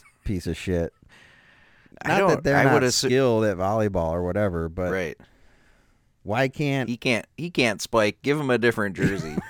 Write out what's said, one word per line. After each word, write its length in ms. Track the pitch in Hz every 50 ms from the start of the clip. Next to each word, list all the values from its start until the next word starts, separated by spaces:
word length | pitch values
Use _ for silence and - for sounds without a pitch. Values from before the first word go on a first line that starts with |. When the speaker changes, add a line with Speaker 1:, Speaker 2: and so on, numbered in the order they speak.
| - _
Speaker 1:
<laughs> 120 | _ _ _
Speaker 2:
piece 220 | 120 101 87 -
of 100 | 87 80
shit." 360 | - - 95 90 85 85 - - _ _ - - - - - _ _ _ _ _ _ _ _ _ _ _ _ - - -
Speaker 1:
I 40 | -
Speaker 2:
Not 60 | 170
that 180 | 196 196 180 151
Speaker 1:
don't, 80 | - 170
Speaker 2:
they're 140 | 139 143
Speaker 1:
I 60 | - 127
Speaker 2:
not 80 | 135 123
Speaker 1:
would 80 | 113 127
assu- 220 | 123 117 - 139
Speaker 2:
skilled 360 | 127 123 135 135 123 113 110 110
at 120 | 107 95
volleyball 540 | 87 92 98 107 113 107 104 95 87 82 80
or 120 | 82 87 87
whatever, 460 | 87 87 101 104 98 87 82 82 82
but 200 | 82 95 90 87
Speaker 1:
Right. 260 | 95 95 87 80 - - - _ _ _ - - _ _ _ _ _ _ _ _ _ _ _ _ _ _ _
Speaker 2:
why 240 | 95 107 123 135
can't 400 | 131 - - 151 143 139 135 123
Speaker 1:
He 80 | 110 120
can't, 300 | - - 131 117 104 - - _
he 140 | - 156 175
can't 320 | - 156 127 113 101 -
spike. 400 | - - - 113 107 107 - -
Give 180 | - 135 143 156
him 100 | 143 131
a 80 | 123
different 380 | 117 113 120 113 113 101 98 85
Speaker 2:
<laughs> 20 |
Speaker 1:
jersey. 400 | - - 190 - 170 80 78 76 - -